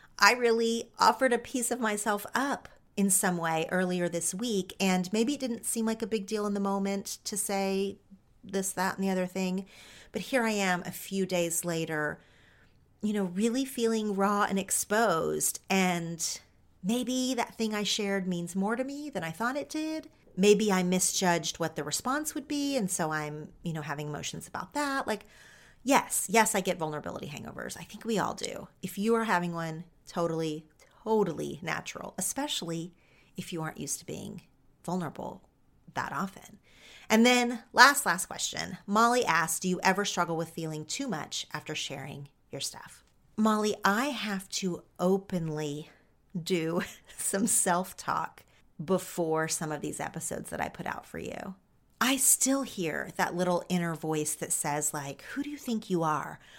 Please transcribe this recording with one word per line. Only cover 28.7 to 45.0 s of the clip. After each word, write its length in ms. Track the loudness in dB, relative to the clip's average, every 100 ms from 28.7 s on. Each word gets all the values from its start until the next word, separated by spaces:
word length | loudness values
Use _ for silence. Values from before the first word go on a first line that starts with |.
| _
If 160 | -8 -2
you 160 | 2
are 100 | 2
having 280 | 2 0 0
one, 320 | -4 -6 -8 -12 _ -8
totally, 600 | -2 0 0 -2 -4 -10 _ -20 -8
totally 540 | 0 2 2 0 -6 -6
natural, 520 | -4 -4 -6 -10 -10 -6
especially 760 | -4 -4 -4 -4 -4 -6 -8 -14 _ -20 -16 -14
if 160 | -8
you 100 | -6
aren't 180 | -6 -6
used 180 | -6 -8
to 60 | -8
being 360 | -10 -10 -12 -18 _ _ _
vulnerable 580 | -6 -4 -4 -8 -10 -12 -18 _ _ _ -10
that 180 | -6 -4
often. 460 | -4 -6 -8 -20 -20 _ -20 -20 -14 2
And 140 | 6 8
then 360 | 6 4 -2 2
last, 340 | 8 10 8 2
last 200 | 0 -4
question. 520 | -6 -6 -4 -8 -8 0
Molly 380 | 4 6 4
asked, 360 | 4 4 2 0
"Do 80 | 0
you 120 | 2
ever 220 | 4 4
struggle 320 | 2 0 0 -2
with 140 | -4
feeling 360 | -6 -6 -6 -6
too 220 | -6 -4
much 380 | -6 -6 -8 -8
after 220 | -10 -8
sharing 540 | -6 -6 -8 -10 -12 -14 _ _
your 100 | -8
stuff?" 440 | -8 -10 -16 -20 _ _ _ 0
Molly, 380 | 2 4 0 2
I 220 | 2 2 0
have 420 | -2 -4 -6 -6
to 320 | -4 -4 -4 -8
openly 920 | 0